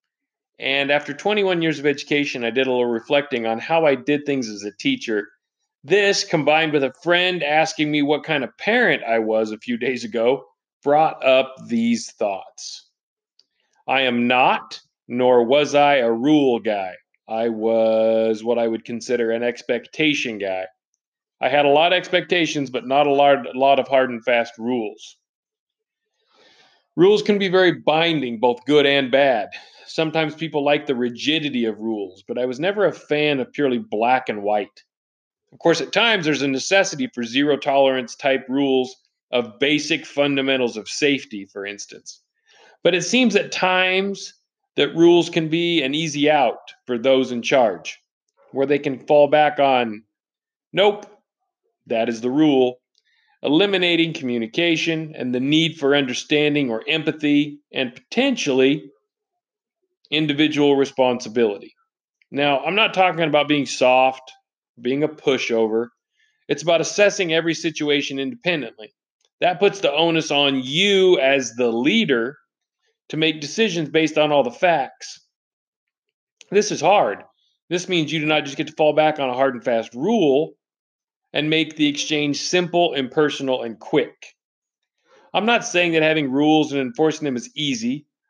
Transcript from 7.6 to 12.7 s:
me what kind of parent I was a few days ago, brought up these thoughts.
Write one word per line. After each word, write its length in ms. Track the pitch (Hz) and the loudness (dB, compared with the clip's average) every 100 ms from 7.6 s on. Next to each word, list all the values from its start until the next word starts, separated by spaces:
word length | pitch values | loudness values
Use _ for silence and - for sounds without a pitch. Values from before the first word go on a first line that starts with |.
| 156 - 151 | 0 -2 -2
me 100 | 151 | 0
what 240 | 143 147 | 0 -2
kind 180 | 143 151 | -2 -4
of 140 | 120 - | -4 -6
parent 460 | - 240 220 131 | -2 2 2 0
I 160 | 113 113 | 0 -2
was 340 | 110 110 110 | 0 -2 -2
a 60 | 107 | -6
few 180 | - 120 | -6 -4
days 260 | 120 123 | -4 -6
ago, 440 | 117 113 117 139 - _ _ _ | -6 -2 0 0 -4 _ _ _
brought 420 | 143 147 156 - | 0 2 2 0
up 280 | 131 131 131 - 110 | 2 2 2 -6 -6
these 460 | 117 117 117 - | -2 0 0 -4
thoughts. 760 | - 107 95 - - - | -6 -4 -4 -10 -18 -18